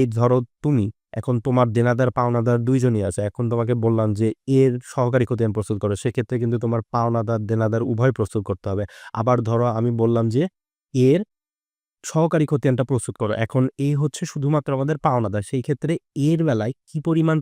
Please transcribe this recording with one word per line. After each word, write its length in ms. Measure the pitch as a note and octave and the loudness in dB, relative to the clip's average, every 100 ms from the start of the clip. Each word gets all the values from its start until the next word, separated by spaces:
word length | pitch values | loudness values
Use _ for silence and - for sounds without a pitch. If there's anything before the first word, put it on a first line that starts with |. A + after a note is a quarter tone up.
| B2+ A2 | 2 2
ধরো 200 | B2 B2+ B2 _ D3+ | 2 2 0 _ 0
তুমি, 200 | C3 G#2 - _ A2+ | 0 0 -6 _ -8
এখন 160 | B2+ B2 C3+ | -2 -2 0
তোমার 220 | B2+ A#2+ A2+ | 2 2 2
দেনাদার 340 | A#2+ A#2+ B2 - | 2 2 0 0
পাওনাদার 400 | A#2+ A#2+ A#2 A#2+ A#2 | 0 0 2 0 2
দুইজনই 340 | C3 B2 A2 F#2+ | 2 2 2 -2
আছে, 120 | G2 G#2 | -2 -4
এখন 140 | - A#2+ | -4 -2
তোমাকে 220 | A#2 A2+ A#2+ A2+ | -2 0 0 2
বললাম 240 | A2+ G#2+ G2+ | 2 0 0
যে 80 | A2 - - C3+ | 0 -2 0 4
এর 120 | C3+ B2 - | 4 2 -6
সহকারী 320 | - B2 B2+ A2+ | -4 0 0 0
খতিয়ান 220 | A#2 A2+ G#2+ | 0 -2 -2
প্রস্তুত 220 | G2+ G2+ | -4 -4
করো, 100 | G#2 G2+ | -2 -2
সেক্ষেত্রে 320 | A#2+ B2 A2+ B2 | -2 -4 -4 -2
কিন্তু 160 | A#2+ A#2 | -2 -2
তোমার 180 | A#2 A#2 - A#2+ | -2 -2 -2 -2
পাওনাদার 440 | A#2 A#2 A2+ A2+ G#2+ | 0 0 -2 -2 0
দেনাদার 340 | A2+ A2 A2+ A#2+ | 0 0 0 -2
উভয় 220 | A2+ C3 A#2 | 0 0 0
প্রস্তুত 240 | G#2 A2 G2 | -2 -2 -4
করতে 180 | F#2+ G2+ | -6 -4
হবে। 120 | G2 G2+ - - A2+ | -4 -6 -12 -10 -4
আবার 180 | A#2 B2 A2 | 0 0 0
ধরো 160 | A#2 A#2+ A2 | 0 0 0
আমি 120 | A#2+ A#2 | -2 0
বললাম 240 | A2+ A#2 A2+ A#2+ | 2 2 2 0
যে 80 | F#3 - _ _ _ | -2 -6 _ _ _
এর 280 | C3 B2+ E3+ G#3+ _ _ _ _ _ _ _ | 2 4 4 0 _ _ _ _ _ _ _
সহকারী 420 | - D#3+ E3 E3 D3+ | -4 0 2 2 0
খতিয়ানটা 320 | C#3 C3+ B2+ B2+ | 2 2 0 0
প্রস্তুত 260 | B2+ - - | -2 -2 -4
করো, 120 | G#2+ G#2+ A2+ | -4 -2 -2
এখন 180 | B2+ C3 - C#3+ | 0 0 0 -2
এ 20 | D3 | 0
হচ্ছে 220 | D3+ - E3 | -2 -4 -8
শুধুমাত্র 380 | D3+ C#3 D3+ C#3+ C3+ | -4 -2 0 -2 -2
আমাদের 200 | C#3 D#3 D#3 | -2 -2 0
পাওনাদার, 380 | B2 G#2 G#2 - | 0 0 -2 -4
সেই 120 | C3 B2 | -4 -4
ক্ষেত্রে 260 | C#3 D3 - - - C#3+ | -4 -2 -4 -6 -2 0
এর 100 | E3 D#3+ | 2 2
বেলায় 260 | A2 A2 - _ | 0 -2 -6 _
কি 80 | D#3+ - | -6 0
পরিমাণ 300 | D#3+ D#3+ D#3 | 2 2 2